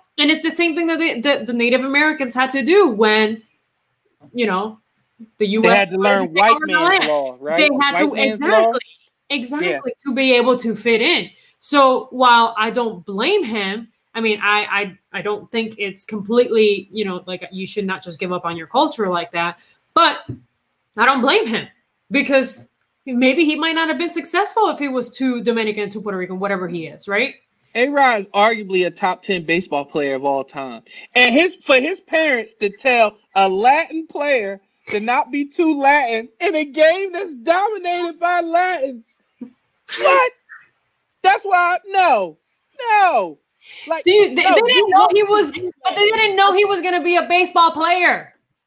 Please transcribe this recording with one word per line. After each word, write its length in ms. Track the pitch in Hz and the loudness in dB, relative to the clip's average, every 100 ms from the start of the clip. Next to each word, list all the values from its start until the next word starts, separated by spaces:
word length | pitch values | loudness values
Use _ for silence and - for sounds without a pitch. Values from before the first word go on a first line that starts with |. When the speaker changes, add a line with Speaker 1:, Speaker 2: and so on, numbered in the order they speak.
| _ - | _ -2
Speaker 1:
And 120 | 294 | 0
it's 120 | 311 | 0
the 80 | 320 | -2
same 240 | 320 339 | -2 -2
thing 120 | 311 339 | -2 -2
that 120 | 320 | -2
the, 200 | 330 233 | -2 -2
the, 240 | 285 277 220 | 0 0 -2
the 60 | |
Native 300 | 240 240 254 | -2 0 0
Americans 480 | 262 277 302 302 254 | 0 0 0 0 -4
had 160 | 254 262 | -2 -2
to 120 | 277 | -2
do 240 | 254 392 349 | 2 4 4
when, 520 | 208 214 214 214 220 - _ _ _ _ _ _ _ _ | 4 2 4 2 -2 -12 _ _ _ _ _ _ _ _
you 140 | 247 220 | -4 -2
know, 320 | 185 214 220 _ _ _ _ 226 - | -2 -6 -10 _ _ _ _ -16 -6
the 80 | 208 | -2
Speaker 2:
They 60 | |
Speaker 1:
U 120 | 214 | 2
S 120 | 220 202 | 2 2
Speaker 2:
had 140 | 196 | 2
to 60 | 185 | 0
Speaker 1:
was 80 | |
Speaker 2:
learn 280 | 202 202 180 | 2 2 0
white 160 | 165 214 | 2 4
Speaker 1:
over 140 | 247 302 | 4 2
the 60 | |
Speaker 2:
man's 160 | 185 339 | 0 2
Speaker 1:
land. 200 | 381 262 | 0 0
Speaker 2:
law, 280 | 147 139 254 | -2 -4 -8
right? 160 | 277 320 | -4 0
Speaker 1:
They 120 | 302 269 | 2 2
had 180 | 285 277 | 0 0
to, 80 | 294 | -2
Speaker 2:
White 100 | 220 | 0
man's 160 | 269 | -2
Speaker 1:
exactly, 380 | 220 302 220 226 | -2 2 4 2
Speaker 2:
law? 60 | 247 - _ _ _ - | 0 -8 _ _ _ -8
Speaker 1:
exactly, 400 | 285 240 294 359 147 254 - | -8 -6 -6 -4 -4 -6 -10
Speaker 2:
Yeah. 80 | |
Speaker 1:
to 100 | 277 | -6
be 180 | 247 262 | 0 2
able 220 | 247 240 247 | 4 4 0
to 160 | 233 208 | -2 -4
fit 240 | 240 226 | 0 0
in. 280 | 269 311 175 _ _ _ | 2 0 -4 _ _ _
So 480 | - 285 269 262 - | -2 4 4 2 -2
while 440 | 254 254 233 226 208 | 0 4 4 2 0
I 140 | 226 | -4
don't 340 | 214 226 175 | -2 -4 -6
blame 380 | 175 196 277 415 | -10 -6 -2 -2
him, 460 | 262 220 196 208 233 _ _ | -2 -6 -6 -6 -12 _ _
I 60 | 226 | -4
mean, 200 | 226 208 | -2 -2
I, 220 | 202 208 208 202 202 180 _ | 0 0 -2 -4 -6 -10 _
I, 60 | 190 | -10
I 40 | |
don't 280 | 208 208 - | -6 -8 -6
think 220 | 233 226 220 | -6 -6 -6
it's 260 | 202 196 | -10 -10
completely, 840 | - 214 196 240 247 226 214 202 196 | -12 -10 -2 0 2 4 2 2 -4
you 140 | 214 | -8
know, 180 | 196 180 180 | -6 -6 -10
like, 180 | 180 180 | -12 -12
you 140 | 185 185 | -12 -10
should 180 | 214 190 | -6 -6
not 160 | 185 | -6
just 160 | 180 160 | -10 -10
give 140 | 185 | -6
up 120 | 180 | -6
on 120 | 170 170 | -6 -10
your 100 | 160 | -6
culture 420 | 247 302 - 196 | 0 0 0 -4
like 220 | 175 170 | -2 -4
that. 260 | 175 170 170 _ _ _ | -4 -6 -6 _ _ _
But 240 | 320 330 277 - - _ _ _ _ _ - | 2 2 2 -10 -18 _ _ _ _ _ -2
I 80 | |
don't 160 | 240 269 | 2 2
blame 260 | 254 392 240 | 2 2 0
him 220 | 214 135 _ _ _ - | -4 -8 _ _ _ -4
because 560 | 196 247 269 247 - - _ _ _ - | -2 2 2 0 -6 -18 _ _ _ -6
maybe 380 | 247 254 269 | 0 2 2
he 100 | 311 | 2
might 200 | 302 320 320 | 0 -2 -2
not 120 | 320 | -2
have 100 | 285 | -2
been 120 | 339 | -4
successful 580 | 330 - 349 403 466 415 | -6 -4 -2 -2 0 -2
if 80 | 285 | -2
he 100 | 285 | -4
was 220 | 254 240 | -4 -6
too 320 | - 262 240 | -4 -4 -2
Dominican, 480 | 208 226 214 208 202 | -2 -2 -2 -4 -6
too 100 | 208 | -8
Puerto 180 | 202 190 | -8 -8
Rican, 220 | 180 185 | -8 -6
whatever 260 | 196 196 180 | -4 -4 -6
he 180 | 170 151 | -8 -10
is, 200 | 151 - | -14 -6
right? 280 | 202 269 - _ _ _ | -4 -4 -6 _ _ _
Speaker 2:
A-Rod 460 | 220 262 285 262 220 | -2 0 2 2 2
is 40 | 196 | -2
arguably 580 | 196 214 226 196 185 175 | 2 2 2 -2 -2 -2
a 40 | |
top 320 | 165 190 180 | -2 -4 -4
ten 220 | - 185 | -4 -4
baseball 400 | 156 170 185 143 | -2 -2 -2 -6
player 300 | 139 160 143 | -4 -4 -2
of 100 | 135 | -2
all 180 | 139 139 | -2 -2
time. 400 | 135 143 131 117 - - - | -4 -10 -12 -14 -18 -20 -4
And 180 | 247 247 | 2 4
his, 220 | 254 359 - | 4 2 -2
for 200 | - 262 | 0 2
his 240 | 294 381 | 2 -6
parents 540 | - 320 311 247 220 | -4 -2 0 -2 -4
to 160 | - 208 | -6 -6
tell 460 | 196 269 240 214 208 _ 190 | -4 0 2 2 -2 _ 0
a 120 | 196 | 0
Latin 580 | 190 240 294 311 320 311 | 2 2 2 0 -6 -10
player 520 | 339 285 262 196 196 _ _ - | -6 -2 -2 -2 -10 _ _ -8
to 100 | 208 | -6
not 300 | 220 247 - | -2 -2 -2
be 140 | 285 | -4
too 340 | 285 - 320 285 | -6 0 0 2
Latin 500 | 277 294 247 226 233 - | 2 2 2 -4 -6 -4
in 160 | 359 311 | -2 -2
a 80 | |
game 480 | 294 269 311 359 392 | -2 2 4 4 -2
that's 220 | 349 392 | -6 -10
dominated 840 | 262 226 349 415 403 349 349 339 330 | -8 -2 0 0 -4 -4 -4 -4 -4
by 220 | 339 349 | -2 -2
Latins. 680 | 339 330 370 339 269 240 - _ _ - 240 _ _ _ - - | 0 0 0 -2 -6 -8 -18 _ _ -20 -20 _ _ _ -14 -2
What? 320 | 571 539 508 - _ - _ _ _ _ _ _ | 2 4 2 -4 _ -20 _ _ _ _ _ _
That's 220 | 359 403 | 2 2
why, 340 | 403 359 349 359 392 | 2 0 2 -2 -4
no, 520 | 392 349 233 180 156 _ _ _ - 480 | 0 2 2 0 -10 _ _ _ -10 0
no. 500 | 415 381 262 180 147 _ _ _ - - | 2 4 2 -2 -8 _ _ _ -8 -2
Like, 160 | 320 | 0
Speaker 1:
Dude, 300 | 339 415 392 262 | 4 4 4 2
they, 60 | |
Speaker 2:
no, 100 | 349 | 4
Speaker 1:
they 60 | 415 | 4
didn't 60 | 480 | 4
Speaker 2:
you 180 | 508 415 | 4 4
Speaker 1:
know 100 | 370 | 6
Speaker 2:
want 120 | 370 392 | 6 4
Speaker 1:
he 60 | |
Speaker 2:
to 60 | 403 | 4
Speaker 1:
was, 240 | 415 302 | 2 0
Speaker 2:
be 180 | 320 359 - | -4 -10 -8
Speaker 1:
but 100 | 370 | -4
they 160 | 392 415 | 2 2
didn't 260 | 440 427 381 | 2 0 4
know 180 | 392 | 2
he 100 | 381 | 4
was 160 | 403 392 | 2 0
gonna 220 | 359 359 | -2 -2
be 140 | 320 349 | 0 0
a 60 | 339 | 2
baseball 420 | 349 359 359 330 | 0 2 2 2
player. 640 | 311 330 359 339 196 151 _ _ _ | 2 -2 2 2 0 -6 _ _ _